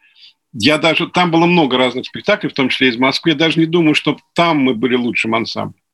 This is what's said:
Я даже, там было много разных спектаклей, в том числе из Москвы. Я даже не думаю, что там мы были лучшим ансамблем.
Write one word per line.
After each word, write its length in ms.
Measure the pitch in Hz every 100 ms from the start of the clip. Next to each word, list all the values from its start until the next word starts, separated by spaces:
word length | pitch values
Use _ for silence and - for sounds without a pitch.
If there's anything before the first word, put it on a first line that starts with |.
| _ _ - _ _
Я 260 | 123 113 151
даже, 300 | - - 175
там 240 | 175 180
было 140 | 160 170
много 320 | 175 143 127
разных 280 | 127 120 104
спектаклей, 440 | 117 - 202 143
в 40 |
том 160 | - 127
числе 200 | - 131
из 80 | 113
Москвы. 340 | 135 - 165
Я 60 | 147
даже 220 | 160 156
не 60 | 160
думаю, 300 | 175 156 143
что 220 | - 131 _
там 260 | - 170 156
мы 140 | 131
были 220 | 113 123 123
лучшим 400 | 120 - 113 113
ансамблем. 460 | 110 107 104 - _